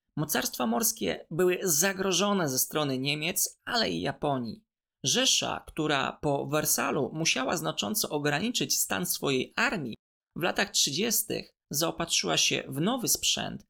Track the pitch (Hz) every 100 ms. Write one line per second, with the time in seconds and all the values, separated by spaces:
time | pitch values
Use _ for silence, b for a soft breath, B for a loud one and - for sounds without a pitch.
0 | _ - 151 135 - - 240 233 226 -
1 | 190 151 - 160 180 175 190 147 196 190
2 | 190 170 202 196 151 131 - 156 147 131
3 | 139 151 160 185 - - - 240 214 120
4 | 139 - 151 135 113 - _ _ _ _
5 | 135 226 262 - 117 - - - 151 139
6 | - - 151 139 135 151 151 - - 156
7 | 127 156 165 - 262 170 156 151 208 214
8 | - 147 147 147 220 - 135 - - 196
9 | 175 - 143 131 - - 247 185 123 107
10 | _ _ _ 143 175 - 202 - 147 143
11 | 233 - - 110 - _ _ 147 165 -
12 | 165 - 185 - - 139 - 135 185 262
13 | 190 - - - - -